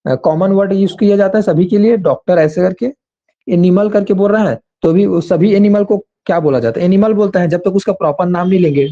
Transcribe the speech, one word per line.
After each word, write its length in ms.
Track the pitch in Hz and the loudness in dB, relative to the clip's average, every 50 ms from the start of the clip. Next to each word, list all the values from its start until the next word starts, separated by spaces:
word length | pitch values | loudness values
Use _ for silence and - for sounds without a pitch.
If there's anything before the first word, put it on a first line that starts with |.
| - | -6
अ, 80 | - 131 | -4 -4
common 380 | 131 - - 156 160 190 190 196 | -2 -2 -2 -2 0 0 0 0
word 200 | 196 202 190 196 | 0 0 0 0
use 200 | 190 196 185 - - | -2 -2 -2 -2 0
किया 160 | 226 202 202 | 0 2 2
जाता 220 | 202 202 190 190 214 | 2 2 0 0 0
है 40 | 202 | 0
सभी 220 | 196 165 156 185 | 0 0 0 0
के 140 | 180 208 202 | 2 2 2
लिए, 180 | 208 226 233 | 2 2 2
doctor 420 | 214 175 156 131 - - - 180 170 | 2 0 -2 -2 -2 -2 0 0 2
ऐसे 220 | 156 156 156 175 | 2 0 0 0
करके, 320 | 180 185 185 - 233 254 285 _ _ _ _ _ _ _ _ _ _ - | -2 -2 -2 -4 -6 -8 -8 _ _ _ _ _ _ _ _ _ _ -2
animal 420 | - 170 175 185 180 190 208 214 | 0 2 2 2 2 2 2 0
करके 240 | 202 208 202 - 202 | 0 -2 0 0 0
बोल 180 | 185 196 202 202 | 0 0 2 2
रहा 180 | 220 214 165 | 0 0 0
है, 100 | 117 - - _ _ _ - | -2 -4 -8 _ _ _ -2
तो 100 | 165 165 | 0 2
भी 140 | 185 202 | 2 2
वो 140 | 196 185 170 | 0 0 -2
सभी 340 | 165 - 185 156 175 214 202 | -2 -2 0 0 0 0 2
animal 300 | 202 202 208 202 208 202 | 2 2 2 2 0 0
को 140 | 202 214 196 | 0 -2 -4
क्या 420 | - _ _ _ _ - 143 170 | -4 _ _ _ _ -4 -2 -2
बोला 200 | 156 147 135 123 | 0 0 0 0
जाता 200 | 117 113 113 - | -2 -2 -2 -2
है? 60 | 170 | 0
Animal 260 | 180 190 196 208 220 220 | 0 2 2 2 2 2
बोलता 280 | 202 208 196 196 185 | 0 0 0 0 -2
है, 80 | 175 165 | -2 -2
जब 120 | 165 175 | -2 -2
तक 80 | 175 196 | -2 -2
उसका 240 | 185 196 - - 190 | -2 -2 -2 -2 -4
proper 340 | 190 175 156 143 - 180 | -2 -2 -4 -2 -2 -2
नाम 220 | 175 175 175 175 185 | -2 -2 -2 -2 0
नहीं 120 | 196 190 | 0 2
लेंगे। 280 | 175 156 143 139 139 139 | 2 0 0 0 -2 -2